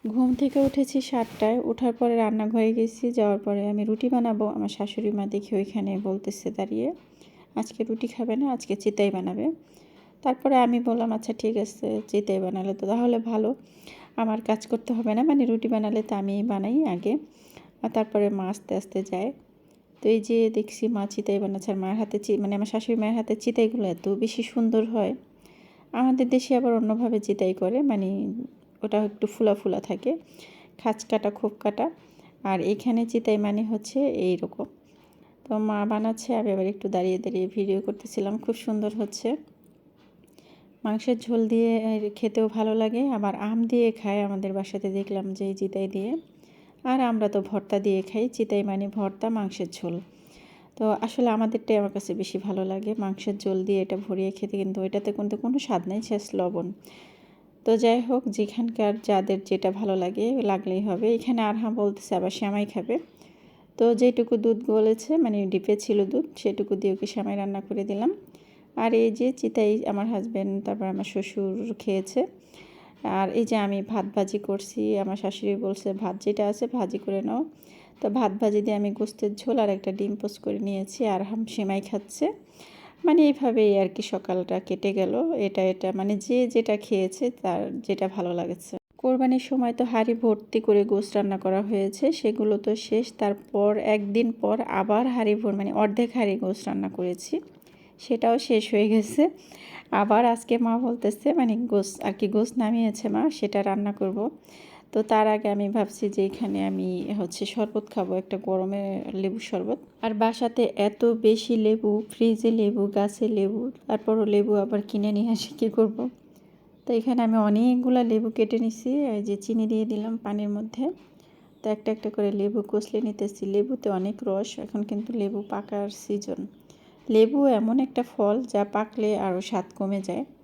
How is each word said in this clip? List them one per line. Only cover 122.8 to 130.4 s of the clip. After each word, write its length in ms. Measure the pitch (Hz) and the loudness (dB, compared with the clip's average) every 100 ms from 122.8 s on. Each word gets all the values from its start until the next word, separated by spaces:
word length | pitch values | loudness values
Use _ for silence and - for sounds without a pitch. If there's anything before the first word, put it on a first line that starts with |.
| 214 214 | -2 -4
নিতেছি। 440 | 226 208 202 202 196 | -4 -4 -6 -4 -2
লেবুতে 440 | 202 233 254 214 | 0 0 -2 -2
অনেক 260 | 190 190 214 | -2 -2 -4
রস, 360 | 240 190 214 - | -2 -2 -4 -8
এখন 240 | 208 208 | -8 -6
কিন্তু 300 | 208 208 220 | -4 -4 -4
লেবু 260 | 233 202 202 202 | -4 -2 -4 -6
পাকার 400 | 196 202 202 202 | -8 -6 -6 -6
সিজন। 580 | 202 - 202 202 185 196 - - - - - - | -8 -6 -6 -4 -8 -10 -14 -20 -20 -20 -20 2
লেবু 300 | 220 220 285 277 | 4 6 6 4
এমন 340 | 226 220 254 | 4 4 2
একটা 240 | 262 - | 2 -2
ফল 320 | 247 - 202 220 | -4 0 2 2
যা 220 | 247 202 202 | 0 -2 0
পাকলে 440 | 208 214 254 214 214 | -2 -4 -2 0 0
আরও 240 | 196 185 | 0 -2
স্বাদ 240 | 185 208 185 - | -2 -4 -4 -6
কমে 260 | 196 196 | -4 -4
যায়। 220 | 190 196 277 - | -4 -6 -8 -12